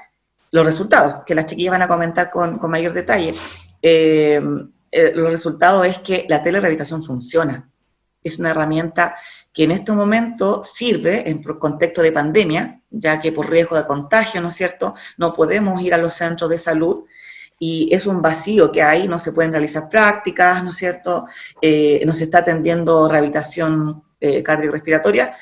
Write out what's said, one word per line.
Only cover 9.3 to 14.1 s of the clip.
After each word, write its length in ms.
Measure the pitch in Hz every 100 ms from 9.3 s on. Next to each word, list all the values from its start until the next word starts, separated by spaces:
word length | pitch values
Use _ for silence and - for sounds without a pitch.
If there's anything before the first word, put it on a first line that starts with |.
| - _
que 120 | -
en 60 | 156
este 220 | 185 208
momento 680 | 208 202 220 233 233 190 202
sirve 640 | - - 240 180 147 214 -
en 120 | 151
pro-, 180 | 147 151
contexto 440 | 151 147 170 170
de 80 | 160
pandemia, 680 | 156 147 165 185 160 - - _
ya 300 | 147 156 156
que 100 | 160
por 180 | 156 147
riesgo 280 | 165 165 160
de 80 |
contagio, 560 | 143 143 143